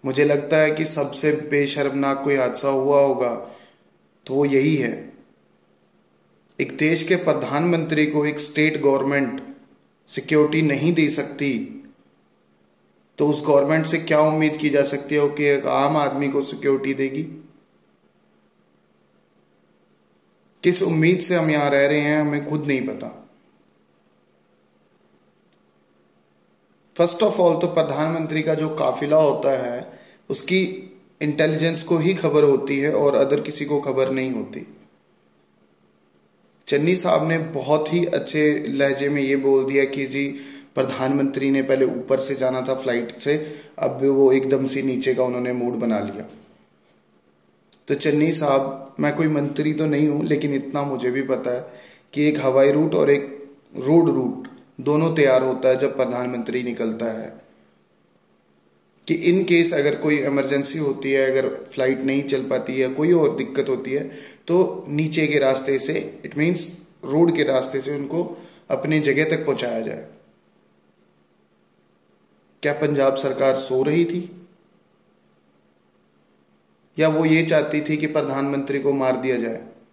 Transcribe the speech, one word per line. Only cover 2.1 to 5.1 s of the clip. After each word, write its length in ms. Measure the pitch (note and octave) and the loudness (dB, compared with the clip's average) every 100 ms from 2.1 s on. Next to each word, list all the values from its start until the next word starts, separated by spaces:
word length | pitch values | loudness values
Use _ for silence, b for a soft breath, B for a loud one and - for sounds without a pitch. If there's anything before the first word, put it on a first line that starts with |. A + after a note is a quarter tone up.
| C3+ | -2
कोई 120 | C3+ C#3 | 0 0
हादसा 340 | B2 A#2 C#3 | 0 -2 -2
हुआ 320 | C#3 C3+ C#3+ | 0 2 4
होगा 280 | C#3 B2 B2 A#2 B B B B B _ _ _ - | 4 2 -2 -4 B B B B B _ _ _ -6
तो 80 | |
वो 120 | C3 C#3+ | 0 2
यही 300 | C#3 C#3 D#3 | 4 2 2
है। 380 | A#2+ - - | -2 -6 -12